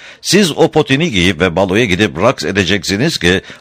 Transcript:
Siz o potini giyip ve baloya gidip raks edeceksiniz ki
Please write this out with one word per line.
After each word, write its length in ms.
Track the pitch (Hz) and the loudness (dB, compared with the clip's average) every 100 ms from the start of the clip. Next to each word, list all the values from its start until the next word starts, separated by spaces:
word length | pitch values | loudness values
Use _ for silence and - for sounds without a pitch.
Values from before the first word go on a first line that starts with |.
| - - | -20 -12
Siz 320 | - 175 190 | 0 2 2
o 180 | 143 151 | 2 2
potini 400 | 156 147 135 170 | 2 0 0 0
giyip 300 | 101 87 80 | 0 0 0
ve 160 | 90 85 | 0 0
baloya 280 | 98 98 | 0 0
gidip 340 | 123 85 104 69 | 0 0 0 0
raks 220 | 110 - | 0 0
edeceksiniz 720 | 76 95 87 101 - 98 151 - | -2 -2 0 -2 -2 -2 -2 -2
ki 220 | 87 92 - - | 0 0 -2 -12